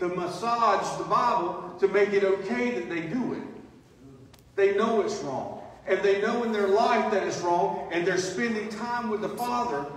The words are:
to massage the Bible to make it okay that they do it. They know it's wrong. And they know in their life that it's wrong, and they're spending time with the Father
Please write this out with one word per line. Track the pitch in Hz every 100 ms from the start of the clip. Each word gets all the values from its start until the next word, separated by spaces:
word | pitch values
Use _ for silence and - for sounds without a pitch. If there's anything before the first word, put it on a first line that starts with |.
to | 180
massage | 180 175 - 233 - 311 - - -
the |
Bible | 165 - 240 185 175 175 - -
to | 196
make | 196 202
it | 196
okay | 190 196 - 240 240 185
that | -
they | 165
do | 160 254 233
it. | - - - - - - - - - - - - -
They | 196 202
know | 233 220
it's | 175 -
wrong. | 143 131 - - - - -
And | 190
they | 202 196
know | 220 240
in | 226
their | 214 196
life | 208 233 233 -
that | 202 180
it's | 170
wrong, | 175 175 196 196 -
and | 170 185
they're | 180
spending | - - 240 214 -
time | 214 233 240 226
with | 202
the | 185
Father | - 143 143 143 143 143